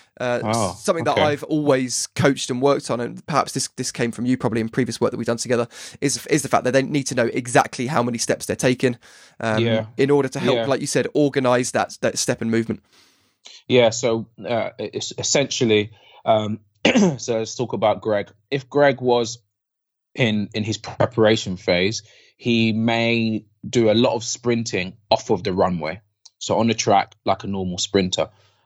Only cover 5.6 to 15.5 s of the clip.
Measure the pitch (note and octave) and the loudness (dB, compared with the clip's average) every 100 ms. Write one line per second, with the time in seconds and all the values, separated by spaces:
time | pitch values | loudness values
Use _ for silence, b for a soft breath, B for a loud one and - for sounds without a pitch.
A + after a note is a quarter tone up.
5.6 | A#2 B B B C#3+ - - - - - | -2 B B B -2 -2 -2 -2 2 0
6.6 | B2+ C3+ C3+ D3 C3+ B2 A#2 D3 B2 C3+ | 2 2 2 -2 -2 -2 -2 -2 2 2
7.6 | - - B2 D#3 A#2+ A#2 - - - - | 2 -2 -4 -2 -2 -2 -2 -4 -4 -2
8.6 | C3+ B2+ C3 A#2+ B B B B A2+ A2 | 0 2 0 -2 B B B B -2 0
9.6 | A#2 A2+ A2 - C3+ C#3+ C3 C3+ B2 B2 | 0 0 -2 -2 2 2 2 -2 0 0
10.6 | A2+ C3 C#3+ C#3 B2 - D3 C#3 B2+ B2 | 0 -2 -2 -2 -2 0 2 2 2 2
11.6 | B2+ A#2 - - A#2+ - - B2 A2+ A2+ | 2 -2 -4 -2 -4 -2 -4 -2 0 0
12.6 | A2+ - _ b b b b b b b | 0 -6 _ b b b b b b b
13.6 | - B2 A2+ - B2 A2+ A2 - F#2+ A2+ | 2 6 6 2 -2 -2 -4 -12 -6 -4
14.6 | G2+ - G#2 - - - - D3+ C3+ | -4 -8 -8 -8 -8 -6 -2 0 0